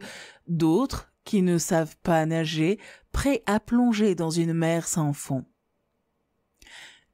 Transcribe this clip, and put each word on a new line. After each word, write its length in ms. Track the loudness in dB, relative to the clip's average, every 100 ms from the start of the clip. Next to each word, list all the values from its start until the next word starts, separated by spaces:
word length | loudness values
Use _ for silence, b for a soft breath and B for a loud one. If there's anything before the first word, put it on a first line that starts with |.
| B B B B -6
d'autres, 640 | 0 2 2 0 -6 -14 _
qui 180 | -2 0
ne 160 | 2 2
savent 380 | 2 0 0 -4
pas 220 | 0 2
nager, 540 | 2 0 -2 0 0 -2 B B _
prêts 300 | -2 0 0 0
à 140 | -2
plonger 540 | 0 2 2 2 2
dans 160 | 2 0
une 220 | 0 0
mer 360 | 0 0 0 -2
sans 240 | -2 0
fond. 320 | -2 -4 -6 -8 _ _ _ _ _ _ _ _ _ _ _ B B B B B